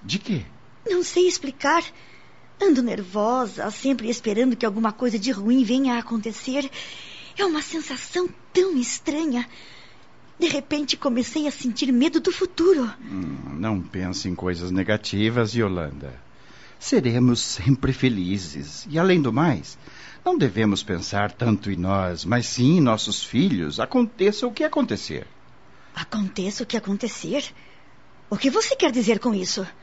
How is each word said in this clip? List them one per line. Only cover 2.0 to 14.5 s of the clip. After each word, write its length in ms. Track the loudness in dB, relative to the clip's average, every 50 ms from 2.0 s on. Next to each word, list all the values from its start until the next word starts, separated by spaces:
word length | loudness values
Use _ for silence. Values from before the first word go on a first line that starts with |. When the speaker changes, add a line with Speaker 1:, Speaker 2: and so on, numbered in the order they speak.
| -20 -20 -20 -20 -20 -20 -20 -20 -20 -20 -6 0
Speaker 2:
Ando 220 | 4 4 6 6 4
nervosa, 880 | 0 0 -4 -6 -4 -2 0 2 2 2 2 0 -2 -4 -6 -6 -6
sempre 380 | -6 -2 0 0 0 0 0 -4
esperando 480 | -4 -2 -2 -2 2 2 4 2 2
que 100 | 2 0
alguma 240 | -2 0 0 -2 -2
coisa 280 | -2 0 -2 0 0 0
de 120 | 0 -2
ruim 320 | -2 0 2 4 4 4 6
venha 320 | 4 4 2 2 2 0
a 40 | 0
acontecer. 720 | -2 -4 -4 -4 -4 -4 -8 -8 -8 -4 -2 -2 -2 -4 -8 -12 -14 -14 -16 -16 -18 -18 -18 -18 -18 -18 -6
É 80 | -2 0
uma 180 | 0 0 0 -4
sensação 680 | -4 -6 -8 -6 -6 -10 -10 -10 -6 -4 -2 -2 -2 -4 -10 -20 -2 2
tão 240 | 2 2 4 2
estranha. 680 | 0 -2 -2 -4 -6 -4 -4 -2 -2 0 0 0 -2 -4 -6 -10 -20 -20 -20 -20 -20 -20 -20 -20 -20 -20 -20 -20 -20 -20 -20 -6 -2
De 80 | 0 0
repente 480 | 0 -2 -2 -2 -2 -2 0 -2 -4
comecei 500 | -2 0 0 0 0 -2 -2 -2 -2 -2
a 60 | -2 -4
sentir 400 | -4 -4 -6 -2 -2 0 2 4
medo 280 | 4 4 4 2 2
do 120 | 0 0 0
futuro. 580 | 0 -2 -4 0 2 4 6 6 4 4 -2 -4 -10
Speaker 1:
Hum, 540 | -14 -10 -8 -6 -6 -6 -6 -8 -10 -10 -8
não 260 | -4 -2 0 0 -2
pense 480 | -2 -4 -6 -4 -4 -4 -4 -4 -4 -4
em 60 | -4
coisas 380 | -2 -2 -2